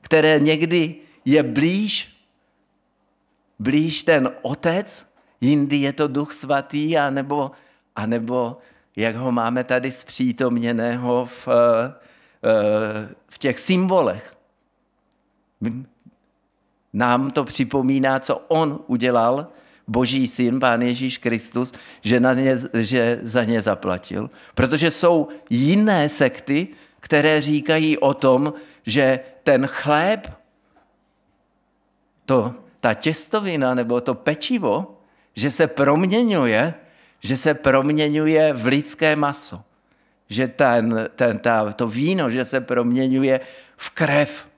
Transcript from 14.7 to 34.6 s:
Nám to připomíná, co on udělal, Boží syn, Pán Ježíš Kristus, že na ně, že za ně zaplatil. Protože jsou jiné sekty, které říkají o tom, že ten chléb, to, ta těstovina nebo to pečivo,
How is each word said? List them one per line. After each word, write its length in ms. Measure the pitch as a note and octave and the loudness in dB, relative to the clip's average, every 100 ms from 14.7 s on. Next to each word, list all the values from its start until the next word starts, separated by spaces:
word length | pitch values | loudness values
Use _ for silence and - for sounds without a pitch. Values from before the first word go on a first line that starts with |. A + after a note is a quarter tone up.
| _ _ _ _ _ _ _ _ _ G#2+ A#2+ C3 _ - _ _ _ _ _ _ _ _ | _ _ _ _ _ _ _ _ _ -8 -8 -14 _ -20 _ _ _ _ _ _ _ _
Nám 380 | - A#2+ B2 C3+ | -2 0 2 0
to 140 | C#3 | -2
připomíná, 760 | B2+ - B2+ C#3+ B2+ C3+ C3 C3+ | -4 -4 -2 0 0 2 2 0
co 160 | C3 - - | -2 -6 0
on 320 | D#3+ D#3 C#3+ - | 0 0 -4 -4
udělal, 600 | B2 B2 A#2+ A2+ E3+ G3 - _ _ - | -2 2 2 2 0 -6 -18 _ _ -4
Boží 400 | A#2 B2+ C3+ B2+ | -2 0 0 -2
syn, 340 | - B2 C3 | 0 0 2
Pán 220 | B2+ A#2 | 2 2
Ježíš 360 | B2 B2 C3 B2+ | 0 -2 -4 -4
Kristus, 540 | A#2+ A2+ - A#2+ B2+ - - - | -4 -4 -4 -6 -6 -8 -20 -10
že 200 | G#2 B2 | 0 2
na 140 | B2+ | 4
ně, 220 | B2+ C3+ B2+ B2+ | 2 2 0 -2
že 440 | A#2 G#2+ B2+ A#2 A#2+ | -4 0 0 0 -2
za 220 | A#2 A#2+ | -2 -2
ně 180 | A2 A#2 | 0 0
zaplatil. 680 | G#2 G2 G2 F2+ - F#2+ G#2+ - - | 0 -2 -2 -6 -6 -10 -10 -14 -20
Protože 360 | - B2+ D3 E3 | -4 -2 0 0
jsou 380 | D#3 F3 E3+ D3 - - | 2 2 2 0 -8 -6
jiné 580 | A#2 C#3 G3 G#3+ F#3 D3 | 0 2 4 4 2 0
sekty, 600 | D3 C3+ - - C#3+ F3+ - - _ | 2 0 0 -2 -2 -2 -10 -20 _
které 400 | - D3+ D3 D#3 | -2 2 4 2
říkají 580 | C#3+ D3+ C#3+ D#3+ D#3 D3+ | 2 -2 0 0 2 2
o 160 | C#3 | 0
tom, 380 | C#3 C3+ B2+ D3 D3 - _ - | 2 4 4 2 -6 -18 _ -4
že 340 | A2+ C3+ C3 - - | 0 2 0 -4 -6
ten 240 | - C3+ C3+ | 2 2 2
chléb, 680 | - D3 D3 F3 G#3+ - - _ _ _ _ _ _ _ _ _ _ _ _ _ _ _ _ _ _ - | -4 0 2 2 -2 -6 -20 _ _ _ _ _ _ _ _ _ _ _ _ _ _ _ _ _ _ 0
to, 280 | C3+ A2 A#2+ - _ | 0 0 -6 -20 _
ta 140 | A#2+ | -2
těstovina 800 | G#2+ - D#3+ - A3 G3+ D#3+ C3 | 0 -2 -4 -2 -4 -2 -2 0
nebo 260 | B2+ A#2 A#2+ | 0 0 -2
to 140 | A#2+ | -2
pečivo, 840 | B2+ - D3+ - B3 | -4 -4 -4 -4 -2